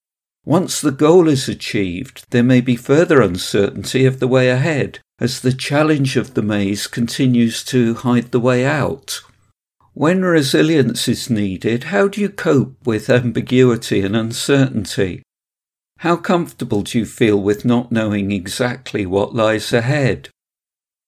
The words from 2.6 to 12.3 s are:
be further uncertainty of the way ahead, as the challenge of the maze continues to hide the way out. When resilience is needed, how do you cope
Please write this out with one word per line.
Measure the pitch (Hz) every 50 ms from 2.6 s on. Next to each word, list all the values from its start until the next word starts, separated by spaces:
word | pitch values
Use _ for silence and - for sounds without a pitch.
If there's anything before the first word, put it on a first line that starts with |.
be | 123 131 120
further | 117 - - 139 156 175 165 160 135
uncertainty | 110 95 87 90 - - - 110 101 101 - - 98 - - 135 131
of | 131 131 131
the | 139 123
way | 127 127 127 127
ahead, | 127 127 139 170 156 135 101 95 - - - _ _ _
as | 120 120 - -
the | - 127
challenge | 127 131 - - 139 147 156 156 156 151 139 131 131 131
of | 104 - -
the | 120
maze | 107 104 104 101 101 98 104 101 -
continues | - - - 117 117 - - 139 127 123 120 117 113 113 - -
to | - 131 127 120 113 113
hide | 117 - 123 123 120 117 -
the | - 127
way | 113 127 127 123 127
out. | 139 151 147 113 92 82 - - - - - - _ _ _ _ _ _ _ _ _ _ _ _ _ _
When | - 143 156 185 190
resilience | 185 180 170 160 139 135 - 156 151 156 165 151 123 117 117 - - -
is | 113 - - -
needed, | 120 104 104 98 92 90 - 110 113 123 127
how | 156 190 202 196 202
do | 202 208
you | 208
cope | 196